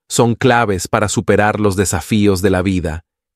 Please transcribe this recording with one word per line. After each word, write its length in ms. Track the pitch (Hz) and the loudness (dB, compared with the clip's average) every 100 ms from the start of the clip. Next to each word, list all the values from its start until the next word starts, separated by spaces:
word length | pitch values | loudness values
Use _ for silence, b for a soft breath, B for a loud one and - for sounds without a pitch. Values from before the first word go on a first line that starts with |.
| _ | _
son 260 | - 120 113 | 0 0 2
claves 520 | 131 120 117 95 - | 2 2 2 -2 -2
para 180 | 113 104 | -2 0
superar 520 | - 95 98 104 107 | -2 0 2 2 0
los 160 | 104 95 | 0 0
desafíos 640 | 95 82 - 110 101 95 | -2 -4 -2 0 2 2
de 80 | 98 | 0
la 120 | 92 | 0
vida, 420 | 92 92 82 80 - _ _ | 0 -2 -4 -8 -14 _ _